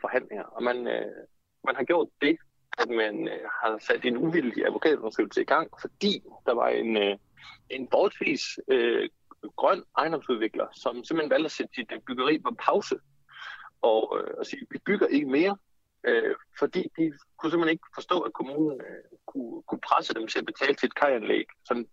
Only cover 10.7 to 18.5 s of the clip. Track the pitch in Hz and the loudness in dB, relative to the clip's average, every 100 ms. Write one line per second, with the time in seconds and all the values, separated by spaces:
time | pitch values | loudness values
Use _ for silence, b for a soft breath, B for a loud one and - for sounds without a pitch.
10.7 | - 127 120 - 160 147 135 156 - 113 | -4 -6 -6 -4 -2 2 2 2 -4 -6
11.7 | - 117 113 - 123 135 156 123 120 - | -8 -10 -12 -8 -2 2 2 0 0 2
12.7 | 180 - - - _ _ B B B B | 2 0 -6 -6 _ _ B B B B
13.7 | _ 117 110 110 - - - - - - | _ 4 4 2 -2 -4 -8 -8 -10 -10
14.7 | - - 202 - 143 139 139 190 196 _ | -8 -2 2 4 2 2 2 2 0 _
15.7 | _ _ _ 120 117 107 - - - 139 | _ _ _ 2 2 2 -2 -8 -2 -2
16.7 | 180 - - 160 143 _ - 160 170 160 | 0 -4 -2 -2 -2 _ -8 -2 0 2
17.7 | 165 - - - 180 - - 127 | 0 -4 -16 -2 -2 -2 -6 -6